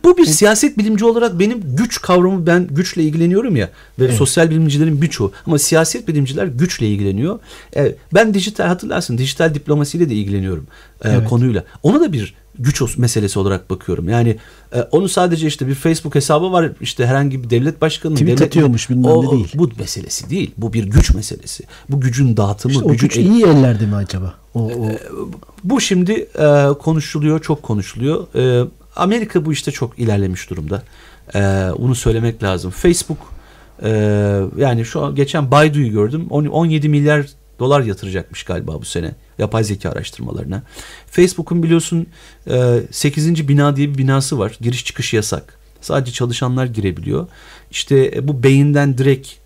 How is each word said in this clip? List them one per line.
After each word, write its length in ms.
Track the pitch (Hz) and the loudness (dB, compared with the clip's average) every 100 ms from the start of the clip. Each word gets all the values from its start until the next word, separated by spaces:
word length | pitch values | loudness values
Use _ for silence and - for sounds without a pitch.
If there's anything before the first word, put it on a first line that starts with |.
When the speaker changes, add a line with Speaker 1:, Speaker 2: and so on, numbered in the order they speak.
Speaker 1:
Bu 140 | 349 359 | 6 6
bir 40 | |
Speaker 2:
Bu 40 | |
Speaker 1:
siyaset 520 | 226 151 208 220 285 214 | 4 6 4 4 2 2
bilimci 280 | 208 214 | 0 4
olarak 340 | 233 226 233 175 | 4 4 0 2
benim 360 | 208 240 165 | 0 0 -2
güç 260 | 131 226 - | -2 -2 -2
kavramı, 460 | - 180 180 190 170 | 2 2 2 0 2
ben 200 | 170 180 | 2 2
güçle 320 | 139 185 175 | -2 -2 -2
ilgileniyorum 520 | 156 160 170 190 254 | -2 2 2 2 0
ya 140 | 143 92 - - - | -2 -2 -8 -20 -2
ve 60 | |
Speaker 2:
Evet. 100 | 127 | 0
Speaker 1:
sosyal 340 | 113 135 - 165 | 2 0 2 2
bilimcilerin 520 | 160 160 143 160 143 | 2 2 2 0 2
birçoğu 300 | 160 - 98 - - | -2 -2 -4 -4 -2
ama 120 | 151 | 0
siyaset 480 | - 160 165 247 196 | 2 2 2 -2 -2
bilimciler 380 | 147 131 135 | -2 -2 -2
güçle 420 | 123 120 180 - 107 | -4 -2 -2 0 -2
ilgileniyor. 520 | 104 98 98 151 226 - - - | 0 -2 -2 -4 -6 -14 -20 -8
E, 200 | - 139 - - | -2 -2 -2 0
ben 200 | 175 226 | 2 4
dijital, 320 | 196 196 208 175 | 0 -2 -2 -2
hatırlarsın 500 | 180 214 - - 120 | -2 -2 -6 -4 -2
dijital 360 | 135 - 165 | -4 0 0
diplomasiyle 560 | 143 - 147 147 170 170 | 0 -2 0 0 0 0
de 60 | |
ilgileniyorum, 520 | 107 98 98 95 90 - - - _ | 0 -2 -2 -2 -6 -10 -20 -20 _
e, 40 | 110 | 0
Speaker 2:
Evet. 180 | 120 113 | 0 2
Speaker 1:
konuyla. 340 | 120 123 101 - - | 0 2 0 -6 -2
Ona 180 | - 311 | 2 4
da 120 | 320 | 2
bir 200 | 139 95 - _ - | 0 -6 -12 _ -4
güç 220 | 127 - | -2 0
os-, 160 | 127 - | -4 0
meselesi 400 | 120 113 101 104 | 0 0 -2 0
olarak 300 | 98 95 - | 0 -2 -4
bakıyorum. 400 | 92 - 85 85 | -8 -4 -4 0
Yani, 280 | 117 117 110 - - - | 2 2 -2 -8 -20 -8
e, 60 | 123 | -6
onu 280 | - 156 190 | 0 0 2
sadece 380 | - 180 165 156 | 0 0 0 -2
işte 200 | - 131 | -4 -4
bir 80 | |
Facebook 400 | 135 165 165 151 | -2 0 -2 0
hesabı 360 | 143 135 151 185 | -2 2 0 2
var, 200 | 180 160 - | 0 0 -4
işte 240 | 113 - | -10 -2
herhangi 380 | 123 135 143 131 | 0 2 0 -4
bir 60 | 120 | 0
devlet 320 | 117 139 160 | 0 0 0
başkanının, 340 | 156 - 160 | -2 -2 -4
Speaker 2:
Tweet 220 | 147 110 127 | -2 0 2
Speaker 1:
devlet 100 | 156 | 2
Speaker 2:
atıyormuş, 420 | 165 143 117 - | 4 4 2 0
bilmem 160 | 127 127 | 2 4
Speaker 1:
o, 140 | 160 | 4
Speaker 2:
ne 60 | 135 | 4
değil. 200 | 135 95 | 0 0
Speaker 1:
bu 140 | 147 165 110 | 0 -2 -2
meselesi 500 | 95 - - - - | -10 -10 -10 -10 -6
değil. 220 | 185 - - | -6 -6 -6
Bu 160 | 110 | -4
bir 100 | 113 | -4
güç 300 | 98 120 - | 2 2 4
meselesi. 500 | 101 107 - - - - - - | 2 -2 -12 -14 -16 -18 -20 -6
Bu 120 | 139 | -2
gücün 360 | 127 123 135 110 | 0 2 2 2
dağıtımı, 360 | 101 104 123 | 0 -2 -2
Speaker 2:
İşte 120 | 135 | 0
o 40 | 185 | 2
Speaker 1:
gücün 160 | 117 - | 2 2
Speaker 2:
güç 100 | 117 | 2
Speaker 1:
el- 80 | |
Speaker 2:
iyi 180 | 180 233 | 4 6
ellerde 400 | 202 147 131 107 | 6 6 4 2
mi 100 | 107 | 0
acaba? 380 | 104 98 95 92 - _ | -2 -4 -6 -8 -10 _
O, 60 | 117 | -6
o 240 | 110 120 110 | -4 -4 -6
Speaker 1:
E, 100 | 110 - - - - - - | -6 -10 -12 -12 -14 -20 -10
bu 180 | 180 254 | -2 -2
şimdi, 300 | - 185 180 220 - - | 2 2 2 0 -4 2
e, 280 | 151 143 139 143 | 4 6 4 2
konuşuluyor, 640 | 160 160 143 156 151 156 | 0 -2 -2 -2 0 0
çok 220 | 156 151 | -2 -4
konuşuluyor. 640 | - 104 95 110 131 - 175 | -2 -4 -4 -4 -2 -2 -4
E, 320 | - 127 123 123 - - | 0 2 2 0 -8 -16
Amerika 500 | - 180 233 214 180 | -2 0 0 0 -2
bu 80 | 156 | -2
işte 180 | 143 - | -4 -6
çok 280 | - 117 - | -6 -8 -4
ilerlemiş 500 | 117 101 98 90 - | -2 0 -2 -4 -8
durumda. 340 | 82 78 101 - - - - - | -10 -6 -8 -10 -20 -20 -20 -6
E, 40 | 101 98 98 92 - | 0 0 0 -2 -2
bunu 160 | 120 | -2
söylemek 480 | 123 - 113 117 113 | 0 0 0 -2 -2
lazım. 280 | 98 90 90 | -4 -4 -6
Facebook, 460 | - 180 175 - 151 - - - - - - | 0 0 0 -4 -10 -12 -20 -20 -20 -20 -8
e, 60 | 107 107 104 104 104 101 95 - | -2 0 2 2 0 0 -2 -2
yani 280 | 131 117 | 0 0
şu 160 | 113 165 | -2 -4
an 140 | 143 | -4
geçen 360 | 139 139 165 135 | -4 -4 -4 2
Baidu'yu 400 | 143 156 147 123 | 4 4 2 0
gördüm. 360 | 104 104 156 175 | 0 0 -2 -4
On-, 160 | 143 | -2
on 200 | 147 156 | -2 0
yedi 240 | 165 156 151 | 0 0 2
milyar 360 | 147 147 147 139 - _ - | 2 4 2 -2 -12 _ -4
dolar 220 | 127 143 | 2 2
yatıracakmış 600 | 117 92 98 92 - - | 2 -4 -6 -8 -8 -14
galiba 380 | - 87 - 78 | -8 -8 -6 -10
bu 40 | |
sene 260 | - 90 82 - - - | -8 -6 -6 -10 -18 -6
yapay 240 | 101 113 | -2 0
zeka 260 | 104 98 82 | -2 -2 -6
araştırmalarına. 760 | - - - 60 - 71 95 - - - - - | -8 -10 -12 -10 -10 -8 -8 -10 -20 -20 -20 -4
Facebook'un 520 | - 180 - 160 170 | 2 2 2 -4 -2
biliyorsun, 440 | 165 165 - 165 165 - - - - | 2 2 2 -4 -4 -14 -20 -20 -4
e, 300 | 127 123 120 - | 0 2 2 -2
sekizinci 560 | - 147 147 156 160 143 | -4 -2 0 0 0 2
bina 280 | 143 147 | 4 4
diye 180 | 139 147 | 2 -2
bir 40 | 139 | 0
binası 420 | 131 135 135 139 | 0 0 0 -2
var. 180 | 101 - | -4 -4
Giriş 240 | 117 120 | -4 -4
çıkış 280 | - - - | -8 -8 -2
yasak. 440 | 113 104 - - _ _ _ | -2 -2 -6 -10 _ _ _
Sadece 300 | - 139 123 | -4 -4 -4
çalışanlar 540 | - 123 117 127 127 | -4 -4 -2 -2 -2
girebiliyor. 640 | 127 110 98 85 - 143 175 - - - _ | -4 -2 -4 -4 -4 -4 -6 -16 -20 -20 _
İşte, 400 | - - 139 131 | -12 0 2 2
e, 120 | - 135 | 0 -4
bu 160 | 139 | 0
beyinden 540 | 131 139 143 143 143 123 | 4 4 4 2 2 2
direkt 300 | 135 131 - - | 2 0 -4 -20